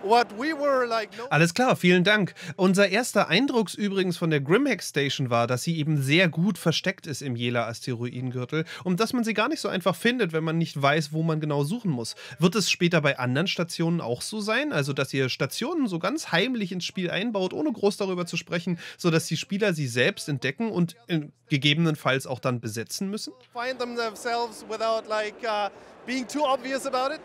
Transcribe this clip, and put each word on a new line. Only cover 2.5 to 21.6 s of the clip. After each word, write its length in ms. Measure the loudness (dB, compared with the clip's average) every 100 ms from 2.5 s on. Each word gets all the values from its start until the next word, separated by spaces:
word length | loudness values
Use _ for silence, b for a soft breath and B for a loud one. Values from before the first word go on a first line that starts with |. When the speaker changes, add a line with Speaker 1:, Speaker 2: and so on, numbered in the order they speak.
| 2
Speaker 2:
Unser 320 | 4 6 4
erster 420 | 4 2 2 4
Eindruck 440 | 4 4 2 0
übrigens 420 | -2 -2 0 0 0
von 140 | 2
der 100 | 2
Grimhex 500 | 4 4 4 0 -2
Station 420 | -2 0 0 2
war, 160 | 2 4
dass 160 | 0
sie 160 | 0 -2
eben 220 | 0 0
sehr 280 | 4 4 4
gut 300 | 2 0 2
versteckt 480 | 0 0 -2 -6 -8
ist 160 | -8
im 120 | -6 -2
Jela-Asteroidengürtel 1300 | 0 0 -2 -4 -6 -4 -4 -6 -6 -6 -4 -4 -4 B
und 160 | -2 0
dass 120 | 0
man 120 | 0
sie 100 | -2
gar 160 | 0 0
nicht 100 | -2
so 80 | -2
einfach 280 | 0 0 2
findet, 380 | 0 2 0
wenn 100 | 0
man 160 | 0 0
nicht 200 | 0 2
weiß, 340 | 4 4 0
wo 100 | -2
man 180 | 0 0
genau 220 | 0 0
suchen 260 | 0 -2 -2
muss. 260 | -2 -4 -10 B 0
Wird 160 | 2 2
es 140 | 0
später 320 | 2 2 4
bei 160 | 2 0
anderen 300 | 0 0 0
Stationen 520 | -2 -4 -2 0 0
auch 220 | -2 -6
so 180 | -6 -6
sein? 320 | -2 -2 0
Also, 220 | 0 -2
dass 180 | -2 -2
ihr 160 | 0 -2
Stationen 580 | 0 -4 -2 -4 0 -2
so 100 | 0
ganz 340 | -2 -4 0
heimlich 400 | 0 2 0 -4
ins 140 | -4 -6
Spiel 240 | -4 -4
einbaut, 420 | -2 -2 0 -2
ohne 220 | 0 -2
groß 240 | 2 0 0
darüber 300 | -4 -2 -4
zu 100 | -6
sprechen, 400 | -4 -4 -2 -4 B B
sodass 280 | 2 2 0
die 100 | -6
Spieler 380 | -4 0 0
sie 140 | 2 -2
selbst 420 | 2 2 2 -4
entdecken 400 | -2 -2 -2 -4
und, 260 | 0 0 -2 -4
äh, 140 | -4 -4 _ _
gegebenenfalls 760 | 2